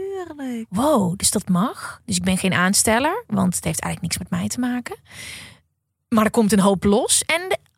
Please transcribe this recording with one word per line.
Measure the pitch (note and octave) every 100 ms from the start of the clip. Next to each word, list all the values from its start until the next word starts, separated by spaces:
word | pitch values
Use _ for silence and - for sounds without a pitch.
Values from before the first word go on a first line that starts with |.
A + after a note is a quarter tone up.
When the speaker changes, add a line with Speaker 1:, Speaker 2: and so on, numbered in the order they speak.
| G4 G4 E4+
Speaker 1:
Tuurlijk. | D4 C4 A#3+ A3+
Speaker 2:
Wow, | F#3 C#4+ C#4 F#3 F#3
dus | -
dat | G#3 -
mag. | F3+ A#3 F#4+ - -
Dus | - F3+
ik |
ben | F3+ F#3
geen | F#3+
aansteller, | E3+ F#3 G3+ - A3 D4 G#4 A#4
want | G3+ F#3
het | E3+
heeft | - D#3+
eigenlijk | F3 E3 E3
niks | - F3
met | F3
mij | G#3
te | A#3+
maken. | B3 B3 A#3+ G#4 _ - - - - - _ _ _ _ _
Maar | A3+
er | G#3+
komt | A#3+ G#3+
een | G#3
hoop | G3 G3
los. | G3+ G3+ G4 - -
En, | D#4+ F#4 - -